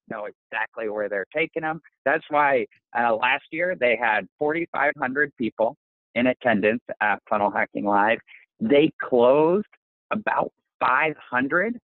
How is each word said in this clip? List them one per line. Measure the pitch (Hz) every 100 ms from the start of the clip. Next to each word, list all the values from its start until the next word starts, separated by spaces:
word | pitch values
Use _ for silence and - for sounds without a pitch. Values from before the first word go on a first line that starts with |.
| -
know | 110 104
exactly | - - 113 110 - 110
where | 104 101
they're | 101 92
taking | 151 160 165
them. | 160 160 - _
That's | 131 156 -
why, | 147 143 131 104 _ _ 117
uh, | 120 110
last | 123 139 -
year | 160 180 180
they | 123 113
had | 117 107 92 -
forty-five | 147 165 170 - 143 147
hundred | 131 135 147 -
people | 110 - 110 107 _ _ _ 113
in | 127
attendance | 127 120 107 104 120 - -
at | 107 98 -
Funnel | 107 104
Hacking | 107 107 - 101
Live. | 101 107 117 - - _ -
They | 113 143 156 -
closed | - 123 120 143 160 190 - _ _ _ -
about | 214 - - - _ _ -
five | 127 131 156 151
hundred | - 123 135 170 208 240